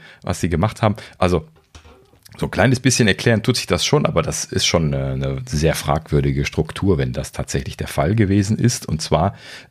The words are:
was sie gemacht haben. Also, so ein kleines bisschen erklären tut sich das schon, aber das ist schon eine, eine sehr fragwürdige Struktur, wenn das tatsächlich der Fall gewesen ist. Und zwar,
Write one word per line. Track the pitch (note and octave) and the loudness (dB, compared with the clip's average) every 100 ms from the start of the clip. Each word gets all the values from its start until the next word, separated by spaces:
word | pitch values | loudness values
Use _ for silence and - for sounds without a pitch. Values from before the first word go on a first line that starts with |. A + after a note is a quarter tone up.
| - - | -14 -14
was | - F2 | -8 -4
sie | F#2 | -2
gemacht | D#2+ G#2 - | 0 0 0
haben. | A2 G2+ - - | 0 0 -8 -2
Also, | F2+ F2 - _ _ - - - _ _ - - | 0 0 -2 _ _ -20 -20 -20 _ _ -20 -8
so | - | -6
ein | |
kleines | - G#2+ B2+ | 2 2 4
bisschen | C3+ - A2+ | 2 2 2
erklären | F#2+ - A2 | 2 2 2
tut | G#2 B2 | 2 -2
sich | - | 0
das | F2 | -2
schon, | - D3+ D3+ | 2 2 2
aber | D#2+ | 0
das | D#2+ D#2+ - | -2 -4 -4
ist | F#2+ - | -2 0
schon | F2 D#2 | 2 2
eine, | C#2 C2+ | 0 -2
eine | C2+ C2+ C2+ B1+ | -2 -4 -6 -4
sehr | D2+ D#2 - | 0 2 0
fragwürdige | - D2 - D2 C#2 C#2 C#2 | 0 -2 0 0 2 0 -2
Struktur, | - D#2 - G2 E2 | -2 -4 -2 0 2
wenn | C2 | 0
das | B1 D2 | -4 -8
tatsächlich | - - D2 - - | -8 -4 -4 -6 -8
der | D2+ | -6
Fall | - D#2+ A2+ | -2 0 2
gewesen | G2 G2 G2 A2 | 4 4 2 2
ist. | A#2 - - | 0 0 -4
Und | D#2 | -4
zwar, | - D#2 F2+ - - - - | 0 2 2 -2 -18 -20 -12